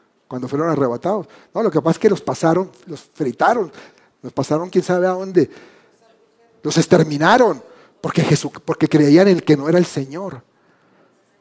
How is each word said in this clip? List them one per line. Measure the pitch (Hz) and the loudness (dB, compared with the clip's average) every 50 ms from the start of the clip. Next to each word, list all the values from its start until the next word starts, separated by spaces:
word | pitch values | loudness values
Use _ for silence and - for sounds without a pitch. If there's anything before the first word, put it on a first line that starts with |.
| _ _ _ _ _ - | _ _ _ _ _ -14
cuando | 127 127 123 | -10 -10 -8
fueron | 120 139 143 160 170 | -6 -4 -4 -2 -2
arrebatados. | 160 151 139 123 120 123 - 175 208 208 160 - - - _ _ - | 0 0 0 -2 -2 -4 -4 -4 -4 -4 -6 -10 -16 -20 _ _ -6
No, | 180 226 | -4 -2
lo | 196 | 0
que | 147 156 | 0 0
pasa | 139 165 170 | 0 0 0
es | - | 2
que | - 214 | 2 2
los | 196 - | 2 0
pasaron, | - - 131 - - 165 165 180 190 160 - _ _ | -2 -6 -4 -2 0 0 0 0 -2 -4 -10 _ _
los | - 156 131 | -16 -16 -16
fritaron, | - _ _ - 156 127 120 - - 180 233 247 190 151 - - - - _ _ _ _ _ _ | -16 _ _ -6 -6 -6 -2 0 0 0 2 0 -2 -6 -10 -16 -20 -20 _ _ _ _ _ _
los | - 123 - | -18 -10 -6
pasaron | 143 135 - 151 151 175 180 | -6 -4 -2 -2 -4 -4 -2
quién | - 190 - | -2 0 0
sabe | - 180 180 180 | 0 0 0 0
a | 185 | 0
dónde, | 180 185 190 190 185 170 135 - - - - - _ _ _ _ _ _ _ _ _ _ _ _ _ _ _ _ _ _ - | -2 -4 -6 0 2 2 2 2 -2 -10 -20 -20 _ _ _ _ _ _ _ _ _ _ _ _ _ _ _ _ _ _ -8
los | 151 147 | -4 -2
exterminaron. | - - - 180 170 160 156 147 143 151 180 220 254 247 208 156 123 - - - - _ _ _ _ - | -2 -2 0 0 0 0 0 -2 0 2 2 4 4 4 2 0 -4 -8 -18 -20 -20 _ _ _ _ -12
Porque | 156 - 180 151 | -4 -2 -2 0
Jesús, | - 151 - - 143 - - - | 2 0 0 -2 -6 -12 -10 -8
porque | - 160 - 156 | -8 -4 -2 0
creían | 151 - 151 151 143 147 175 190 202 | 2 2 2 4 6 6 6 6 6
en | 185 165 | 4 4
el | - | 2
que | - 151 | 2 2
no | 139 139 | 2 2
era | 156 170 180 | 2 2 2
el | 175 | 0
Señor. | - - 147 135 131 143 170 202 185 143 127 - _ _ _ _ _ _ _ _ _ _ _ _ _ _ _ _ _ _ _ | 0 -4 -8 -8 -8 -10 -12 -12 -12 -14 -16 -18 _ _ _ _ _ _ _ _ _ _ _ _ _ _ _ _ _ _ _